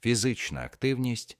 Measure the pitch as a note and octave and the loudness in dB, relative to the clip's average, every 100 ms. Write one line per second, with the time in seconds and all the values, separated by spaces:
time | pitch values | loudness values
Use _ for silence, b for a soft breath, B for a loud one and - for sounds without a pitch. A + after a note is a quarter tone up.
0 | A#2 A#2 B2 A2+ - C#3 A#2+ - C3 C3 | 2 4 2 0 -4 -6 -8 -2 -2 0
1 | B2+ A#2 - - | 0 -2 -6 -18